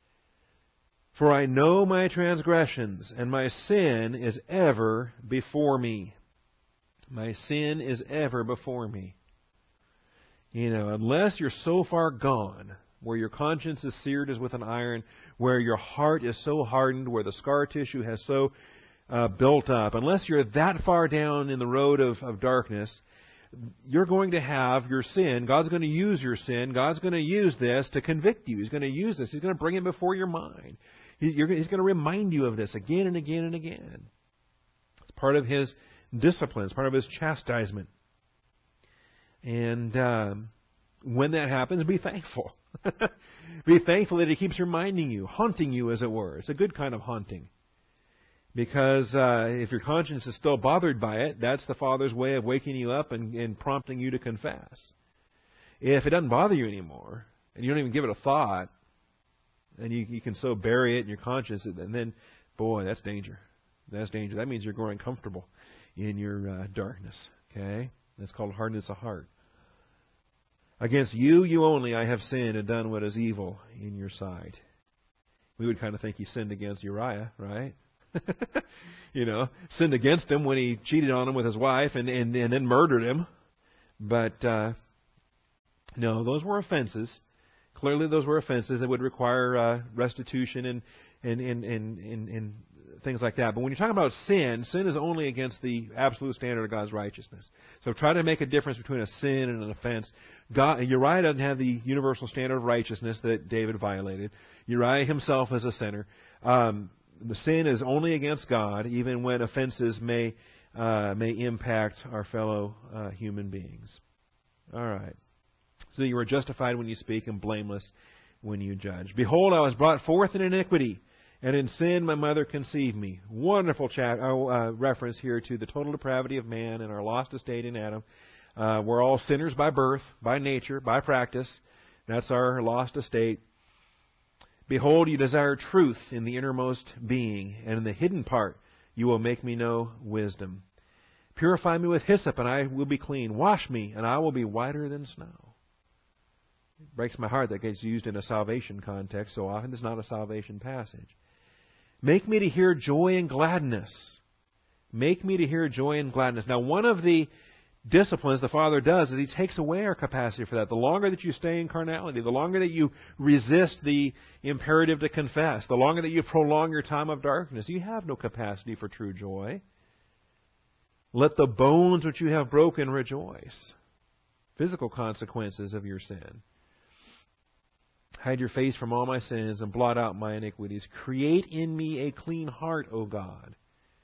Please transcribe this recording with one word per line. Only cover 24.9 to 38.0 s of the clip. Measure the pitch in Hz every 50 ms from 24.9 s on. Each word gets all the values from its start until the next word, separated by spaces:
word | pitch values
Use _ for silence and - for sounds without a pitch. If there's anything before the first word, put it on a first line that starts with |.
your | 131 131
sin. | 120 - - 190 185 156 123 120 123
God's | 117 131 151 165 -
gonna | 175 170 160
use | 151 151 165 190 208 202 143
your | 131 127 117
sin. | - - - 123 120 123 135 127
God's | 127 135 151 160 156
gonna | - 185 175
use | 170 151 156 190 208 202 180 127 117
this | 127 120 123 135 135 - -
to | 143
convict | - - 160 156 151 208 240 - - -
you. | 113 101
He's | 104 110
gonna | 143 147 143
use | 135 135 156 196 226 208
this. | 147 123 107
He's | - 147
gonna | 156 190 185
bring | 143 151 165 180
it | 190 180
before | 185 175 - 180 180 190
your | 190 190
mind. | 185 165 165 - - - - - - - - _ - - - - - - -
He, | 151 160
you're, | 151 143 151 165
he's | 185 156 165 165
gonna | 196 190
remind | 185 196 196 165 147 151 175 202 214 190 160
you | 147 135
of | 120 110 107
this | 107 98 -
again | 110 92 - 160 180 196
and | 185 175
again | 170 147 143 160 165 165
and | 165 165
again. | 165 156 165 - - - 165 - - - - _ _ _ _ _ _ _ _ _ _ _ _ _ _ _ _ _ _
It's | - _
part | - - - 135 143
of | 147 131
His | 117 143 139 139 123 - _ _ _ - - _ - -
discipline. | 117 123 170 180 - 156 131 - 117 98
It's | 95 -
part | - 135
of | 135
his | 131 131 120
chastisement. | - - - 160 156 156 - - - 123 117 110 98 101 101 90 - _ _